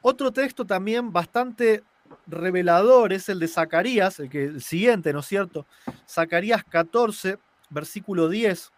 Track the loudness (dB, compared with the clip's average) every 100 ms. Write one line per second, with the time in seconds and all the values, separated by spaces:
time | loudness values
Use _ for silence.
0 | 0 0 -2 -2 -4 -4 -4 -2 -2 -4
1 | -2 -4 -2 -4 -4 0 0 0 _ _
2 | _ -20 -14 -6 -2 0 4 4 8 6
3 | 6 0 -4 -4 -2 -2 0 0 2 2
4 | 0 -2 -8 -4 -4 -6 -6 0 2 2
5 | -2 -4 -4 -4 -4 -8 -14 _ -18 -16
6 | _ -4 0 0 0 -2 0 -2 0 0
7 | 0 -2 -6 -6 _ _ _ -12 -10 -12
8 | -6 0 0 2 0 -2 -10